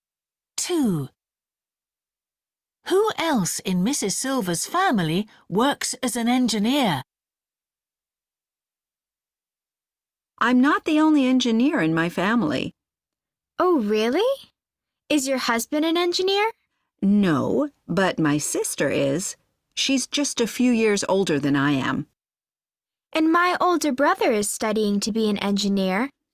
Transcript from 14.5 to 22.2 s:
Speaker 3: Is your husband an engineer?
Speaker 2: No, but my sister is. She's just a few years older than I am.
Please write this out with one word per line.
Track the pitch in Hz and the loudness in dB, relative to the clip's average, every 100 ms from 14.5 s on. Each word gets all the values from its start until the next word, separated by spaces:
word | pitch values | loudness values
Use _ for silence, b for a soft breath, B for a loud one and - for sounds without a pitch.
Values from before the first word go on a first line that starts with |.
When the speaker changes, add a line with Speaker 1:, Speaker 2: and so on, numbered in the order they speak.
| _ _ _ _ _ - | _ _ _ _ _ -2
Speaker 3:
Is | 294 262 | -2 0
your | 262 | -2
husband | - 233 233 302 320 | -2 -4 -2 -2 0
an | 339 | 0
engineer? | 349 349 381 392 440 - _ _ _ - | 0 0 0 0 -2 -4 _ _ _ -4
Speaker 2:
No, | 196 208 190 139 120 - 294 _ - | 2 4 4 2 0 -2 -2 _ -6
but | 175 185 - | 0 0 0
my | 151 151 | 0 0
sister | - 339 440 - 147 | -2 -4 -4 -2 -2
is. | - 139 147 - - _ _ _ - | 0 -2 -2 -6 -12 _ _ _ -6
She's | - 269 - | -2 -2 -2
just | 285 277 - | -4 -4 -2
a | 226 | -4
few | - 247 | 0 2
years | 226 220 202 - | 2 2 0 0
older | 190 190 147 | 0 0 0
than | 143 139 | 0 0
I | 143 | 0
am. | 139 127 - 151 _ | 0 -2 -4 -8 _